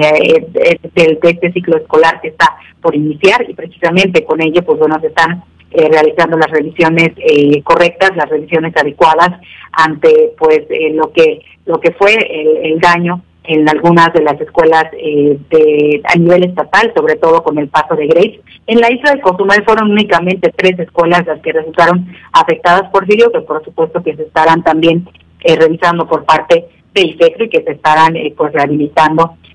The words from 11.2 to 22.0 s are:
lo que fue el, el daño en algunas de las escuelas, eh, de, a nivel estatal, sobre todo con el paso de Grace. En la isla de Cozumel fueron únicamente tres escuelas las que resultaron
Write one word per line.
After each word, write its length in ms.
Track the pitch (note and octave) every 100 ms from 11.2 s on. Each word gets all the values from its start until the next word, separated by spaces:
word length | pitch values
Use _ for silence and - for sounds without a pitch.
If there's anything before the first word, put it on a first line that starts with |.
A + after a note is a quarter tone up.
| D#3+ - - _ -
lo 140 | D#3+
que 120 | E3+
fue 220 | - G3+
el, 600 | A3 G3 D#3 D#3 D#3 D#3+
el 60 | D#3+
daño 420 | F3 F3 F3 F3+ - _ -
en 220 | D#3 D#3
algunas 460 | D3+ E3+ E3+ E3
de 80 | E3
las 180 | D3+ C#3+
escuelas, 460 | D#3 - D#3+ E3 D#3+
eh, 460 | - D#3 D3 C#3+ C#3+ D3
de, 520 | D#3+ D3+ D3 D3 D3
a 120 | - F3
nivel 240 | E3+ F3+
estatal, 480 | F3+ F3+ D3 F#3+ A3+ F#3
sobre 200 | D#3 D3+
todo 260 | E3 E3
con 160 | D#3+ D3+
el 100 | C#3+
paso 280 | D#3 D3+ D#3+
de 100 | D3
Grace. 360 | E3 A3 - _ _ -
En 120 | A#3
la 120 | A#3
isla 220 | B3 D4
de 80 | C#4
Cozumel 420 | F#3+ F3+ G3 G#3 G#3
fueron 240 | A3 G#3+
únicamente 640 | G#3 G#3 E3+ F3 F#3 E3+ -
tres 220 | F#3 F3+
escuelas 480 | D#3+ - E3+ G3 F3
las 140 | D3+
que 120 | D#3+
resultaron 540 | D#3 D#3 D#3+ F3 F3+